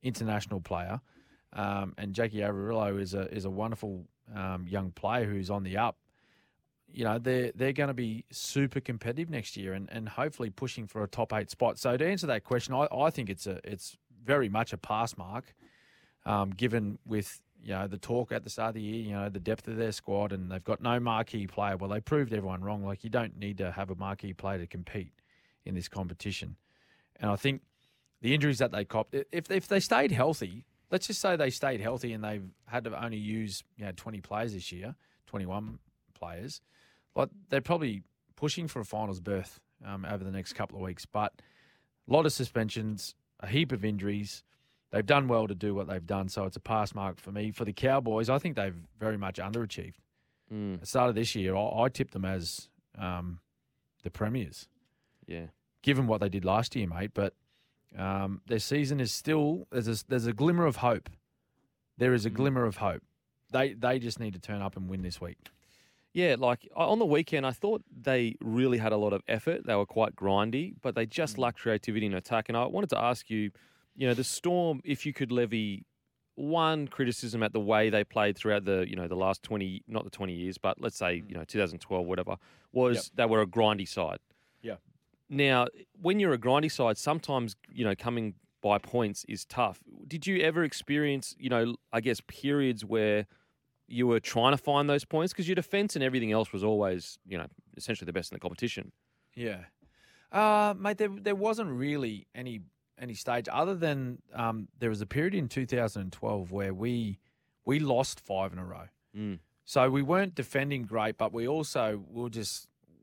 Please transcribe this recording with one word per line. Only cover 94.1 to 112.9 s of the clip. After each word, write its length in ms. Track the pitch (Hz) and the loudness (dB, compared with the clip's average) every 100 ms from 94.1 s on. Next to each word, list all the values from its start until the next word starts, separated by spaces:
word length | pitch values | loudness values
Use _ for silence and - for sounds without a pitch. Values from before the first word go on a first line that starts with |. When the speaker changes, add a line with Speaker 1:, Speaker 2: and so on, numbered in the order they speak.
| 117 | 4
Speaker 2:
trying 320 | - 120 123 | 2 4 6
to 60 | 139 | 6
find 320 | - 143 147 | 4 4 4
those 160 | 143 - | 2 2
points? 260 | 160 175 | 0 0
'Cause 160 | - 170 | 0 0
your 60 | |
defence 420 | 180 170 202 202 156 | 0 0 0 0 2
and 80 | |
everything 280 | 131 127 113 | 0 2 2
else 200 | 107 107 | 2 2
was 100 | 95 | 0
always, 560 | 104 107 101 90 - - - | 2 4 2 0 -6 -14 -8
you 120 | 90 | -8
know, 80 | - - _ - | -8 -12 _ -10
essentially 260 | - 113 | -6 -4
the 80 | 85 | -4
best 180 | 90 85 | -6 -6
in 60 | 98 | -6
the 40 | |
competition. 520 | 90 87 120 - - - _ _ _ | -8 -4 -4 -4 -10 -16 _ _ _
Speaker 1:
Yeah. 300 | - 117 95 90 _ _ _ _ _ _ | -8 -6 -8 -12 _ _ _ _ _ _
Uh, 440 | 196 214 208 208 190 | 4 6 6 4 2
mate, 220 | 196 202 | 0 0
there, 100 | 214 | 0
there 260 | 196 202 196 | 0 -2 2
wasn't 340 | 214 220 208 | 2 0 -2
really 560 | 123 139 147 123 104 - | -2 0 0 -2 -4 -10
any, 260 | - 127 113 87 _ _ - | -12 -10 -10 -12 _ _ -14
any 160 | 127 | -10
stage 320 | 110 - 120 120 | -6 -2 -2 0
other 220 | 131 170 | 2 2
than, 480 | 190 165 143 127 123 - | 2 0 0 -2 -6 -10
um, 360 | - 117 113 104 - | -4 -2 -2 -6 -4
there 100 | 117 | -2
was 120 | 107 | 0
a 60 | 104 | -2
period 280 | 139 170 | 0 0
in 140 | 196 135 | 0 -2
two 180 | - 127 | -2 -2
thousand 360 | 123 113 107 | 0 0 -2
and 100 | 92 | -6
twelve 380 | - 110 104 90 | -4 -2 -2 -2
where 220 | 95 98 | -4 -2
we, 460 | 92 117 120 110 95 _ _ _ _ | -2 -2 0 -2 -4 _ _ _ _
we 140 | - 143 | 0 2
lost 420 | 147 123 135 - | 4 2 2 -4
five 320 | - 95 95 | -4 -2 -2
in 60 | 92 | -4
a 60 | |
row. 220 | 92 92 85 _ _ 104 | -10 -12 -16 _ _ -8
Speaker 2:
Mm. 220 | 107 92 - _ | -6 -8 -12 _
Speaker 1:
So 260 | - 139 131 | -2 4 4
we 120 | 135 | 4
weren't 320 | 139 175 196 | 2 2 2
defending 500 | 170 127 139 139 139 | -2 -2 0 0 -2
great, 320 | 110 110 107 110 | -2 0 0 0
but 140 | 110 | -2
we 140 | 117 117 | 0 -2
also, 560 | 156 147 143 110 104 92 | -2 -2 0 0 -2 -6
we 140 | 110 | -8
were 80 | 120 | -6
just, 380 | 113 104 - - _ _ | -6 -6 -8 -12 _ _